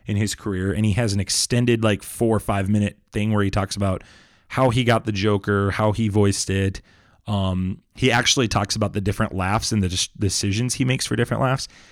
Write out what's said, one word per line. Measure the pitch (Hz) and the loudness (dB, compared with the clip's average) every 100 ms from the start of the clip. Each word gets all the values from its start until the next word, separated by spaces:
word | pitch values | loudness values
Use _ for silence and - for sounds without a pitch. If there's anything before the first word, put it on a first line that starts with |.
| - | -6
in | 104 | -2
his | 104 - | -2 -4
career, | 107 92 95 | -4 -2 -2
and | 98 110 | 0 2
he | |
has | 98 117 | 2 0
an | 101 | 0
extended, | 92 - - 120 120 113 110 | 0 -2 0 2 2 2 2
like, | 101 | 0
four | - - 117 107 | -4 -2 0 2
or | |
five | - 101 95 | 0 -2 2
minute | 107 104 - _ | 2 0 -4 _
thing | 107 107 | -4 0
where | 104 | 2
he | 98 | 2
talks | 104 98 - | 0 -2 -2
about | 98 92 - - _ _ _ | -2 -2 -8 -20 _ _ _
how | - 131 | 0 2
he | 117 | 4
got | 120 117 110 | 2 2 0
the | |
Joker, | 101 104 104 104 101 101 | 0 0 0 0 0 0
how | 92 107 | 2 0
he | 101 110 | 0 0
voiced | 101 101 98 - | 2 2 2 -2
it. | 98 98 - - _ _ _ - | 0 0 -2 -14 _ _ _ -6
Um, | 101 95 92 92 107 _ | -2 -2 -2 -2 -6 _
he | - 127 | -2 2
actually | 120 - - 113 | 2 2 2 2
talks | 110 104 113 | 0 -2 -2
about | 104 | -2
the | 107 | -2
different | 98 98 113 | -2 -2 -4
laughs | 95 92 110 - | -2 -2 -2 0
and | 107 | 0
the | 92 | 0
des-, | 92 - - | -2 -6 -2
decisions | 101 - 101 101 123 | -2 0 -2 -2 -2
he | - | -2
makes | 127 127 - | 0 0 -2
for | 113 | -2
different | 120 110 | -2 0
laughs. | 127 131 - - - | 0 0 -4 -16 -20